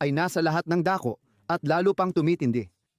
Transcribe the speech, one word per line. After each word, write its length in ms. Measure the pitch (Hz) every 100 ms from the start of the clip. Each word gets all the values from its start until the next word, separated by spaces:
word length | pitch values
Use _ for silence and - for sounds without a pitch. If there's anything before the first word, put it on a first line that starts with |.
ay 80 | 147
nasa 320 | 143 175 175
lahat 240 | 165 165 165
ng 160 | 175
dako 320 | 170 190 120 - _ _ -
at 160 | 170
lalo 320 | 143 160 190 190
pang 160 | 185
tumitindi. 560 | 170 156 175 127 117 101 _ _